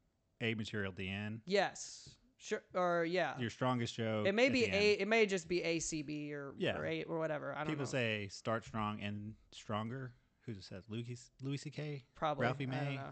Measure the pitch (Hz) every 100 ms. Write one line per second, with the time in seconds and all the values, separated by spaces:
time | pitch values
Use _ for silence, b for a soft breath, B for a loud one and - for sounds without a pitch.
0 | _ _ _ - 113 113 107 107 98 90
1 | 95 98 107 113 170 196 160 - - -
2 | - - _ _ - 214 - 185 180 170
3 | 165 180 151 - 117 - 127 123 117 -
4 | 113 110 104 214 262 254 208 196 208 190
5 | 202 226 208 190 165 175 165 165 - 160
6 | 143 151 147 147 139 - 160 147 156 160
7 | 156 165 160 151 139 135 156 147 123 135
8 | 117 107 98 - - 113 - 110 104 107
9 | 104 104 104 110 - - - 107 113 131
10 | 127 - _ _ - 101 - 98 107 110
11 | 120 120 - - 135 143 151 143 151 143
12 | - - 156 139 123 131 131 131 139 135
13 | 139